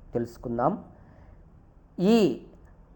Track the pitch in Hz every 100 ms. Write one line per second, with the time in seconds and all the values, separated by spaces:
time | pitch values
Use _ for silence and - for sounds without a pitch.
0 | - 120 117 - 120 117 139 254 - -
1 | - - - - - - - - - -
2 | 185 226 175 113 - - - - -